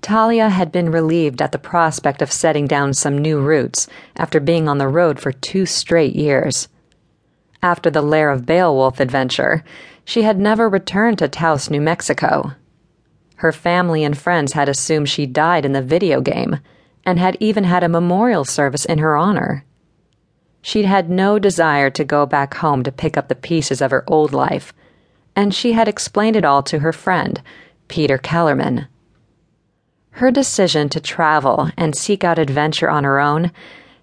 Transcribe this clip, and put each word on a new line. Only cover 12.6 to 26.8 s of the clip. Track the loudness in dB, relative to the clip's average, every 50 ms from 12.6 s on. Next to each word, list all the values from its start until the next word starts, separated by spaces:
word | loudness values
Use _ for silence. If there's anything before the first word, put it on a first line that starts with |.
| _ _ _ _ _ _ _ _ _ _ _ _ _ _ _
Her | _ -2 -2
family | -2 0 -2 0 0 2 2 0 0 0 0
and | 0 -2 -2
friends | -2 0 0 2 0 0 0
had | 0 0 0
assumed | 0 -4 -2 -2 -2 -2 0 -2
she | -2 -4 -4
died | -4 0 0 2 2 2 0 0
in | 0
the | -2 -2
video | -2 0 0 0 2 2 0 0
game, | 0 -2 -2 -2 -2 -4 -4 -6 -8 _ _ _ _ _ _ _ _
and | -2 0 2
had | 2 0 0 0
even | -2 0 0 0 0
had | 2 2 2 2
a | 2
memorial | 0 0 0 0 0 2 2 2 2 0 -2
service | -4 -2 0 0 0 0 -4 -4
in | -2 -2 0
her | 2 2 2
honor. | 2 2 2 0 0 -2 -4 -6 -6 -8 _ _ _ _ _ _ _ _ _ _ _ _ _ _ _ _ _ _ _
She'd | _ -6 -2 0 0
had | 2 2 0 0 0
no | 0 0 2 2 2 2
desire | 2 0 2 2 2 2 2 2 0 0
to | 0 -2 -4
go | 0 2 0 2
back | 2 0 -2 -2 -2 -6
home | -4 -2 0 0 0 -2
to | -4
pick | -6 -4 -6 -4 -2
up | -2 -2 -4
the | -6
pieces | -6 -4 -4 -2 -2 0 -2 -2 -2
of | 0 0
her | 0 -2 0 0
old | 2 2 2 2 0
life, | -2 -2 -2 -2 -6 -8 -12 -20 _ _ _ _ _ _ _ _ _ _ _ _
and | 0 0 0 0
she | -2 -2 0
had | 2 2 2 0
explained | 0 -6 -8 -4 _ 0 0 2 2
it | 2 2
all | 4 2 2 2
to | 0 -4
her | -2